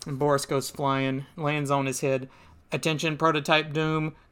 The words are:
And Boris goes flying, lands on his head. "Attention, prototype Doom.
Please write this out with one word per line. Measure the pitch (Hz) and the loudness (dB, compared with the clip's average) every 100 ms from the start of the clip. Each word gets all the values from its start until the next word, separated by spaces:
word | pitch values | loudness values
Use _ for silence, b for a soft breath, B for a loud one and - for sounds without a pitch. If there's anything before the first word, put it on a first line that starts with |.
| 160 | -8
And | 135 | 0
Boris | 147 139 - | 2 2 2
goes | 139 131 | -2 -2
flying, | - 139 135 135 131 143 - | -2 0 0 0 -2 -8 -4
lands | 147 151 139 | -2 -2 0
on | 139 135 | 0 0
his | 127 | -2
head. | 143 131 127 b b b _ | 0 0 -2 b b b _
"Attention, | 127 160 151 165 147 | -2 -2 0 -2 2
prototype | 160 151 143 156 156 | 2 2 4 2 2
Doom. | 151 156 156 156 b b | -2 0 0 -2 b b